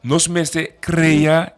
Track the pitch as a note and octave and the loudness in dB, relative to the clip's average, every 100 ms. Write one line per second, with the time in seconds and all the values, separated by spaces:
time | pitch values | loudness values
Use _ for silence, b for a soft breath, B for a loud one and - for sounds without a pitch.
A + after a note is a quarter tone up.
0 | B2 D#3 E3 F3 D#3 E3 D#3 - - E3 | -2 -2 0 -4 -4 -4 -6 -8 -4 0
1 | D#3+ D#3 D3+ D#3+ F3 | 2 4 4 2 0